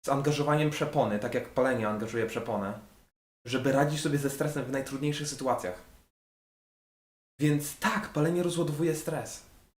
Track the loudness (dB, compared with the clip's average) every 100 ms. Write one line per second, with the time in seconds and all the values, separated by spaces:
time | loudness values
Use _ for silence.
0 | 0 2 2 2 2 4 2 0 0 2
1 | 2 0 -2 -4 -2 2 2 2 0 -2
2 | -2 -2 -2 -2 -2 -2 -2 -6 -12 -20
3 | _ _ _ _ -4 0 2 4 4 2
4 | 0 0 0 0 -2 -2 -2 -4 -4 -2
5 | -2 -2 -6 -4 -2 0 -2 -8 -16 -20
6 | _ _ _ _ _ _ _ _ _ _
7 | _ _ _ _ 2 4 0 -2 0 0
8 | -2 0 2 2 0 0 -2 0 0 0
9 | -2 -4 -6 -12 -18 -20 _